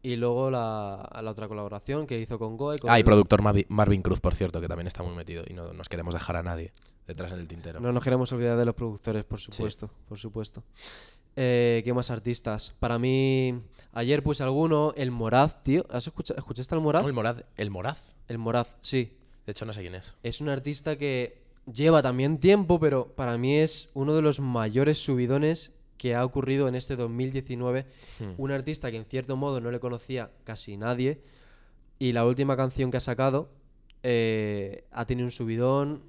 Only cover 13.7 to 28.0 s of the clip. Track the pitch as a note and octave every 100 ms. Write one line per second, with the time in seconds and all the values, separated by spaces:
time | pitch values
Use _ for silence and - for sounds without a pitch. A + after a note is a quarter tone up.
13.7 | - - A#2 A#2+ D3 C#3+ D3 C3 C#3 E3
14.7 | D3+ D3+ D3 C3 A#2+ A2 A#2+ D3+ - -
15.7 | C#3 - B2 D#3+ - - - - A#2+ B2+
16.7 | D#3+ D#3 D3 C#3+ A#2+ A2 A#2+ - - G#2
17.7 | F#2+ G#2+ D3+ - - - A#2 A2+ A#2 A#2
18.7 | - - C3 A2+ - - - - G#2 A2
19.7 | G#2 F2 F#2 - - A#2 - D3+ C3+ C#3+
20.7 | D3 E3 D3 C#3+ B2+ B2 - - - -
21.7 | A2+ D#3 D#3+ C3 B2 C#3 D#3 E3+ G#3 F3
22.7 | F3 D#3 C3+ A#2+ - B2 A#2+ C3 D3 D#3
23.7 | - - C3+ C#3 D#3 D3+ C#3+ C3+ A#2+ A2
24.7 | A#2 C#3+ D3+ - C3 A#2+ C#3 D3+ E3 -
25.7 | - - - B2+ A#2+ B2+ C#3 C3 C3+ C3+
26.7 | B2+ - B2+ A#2 A#2 C3 C3+ C3 B2 B2
27.7 | B2+ C3+ -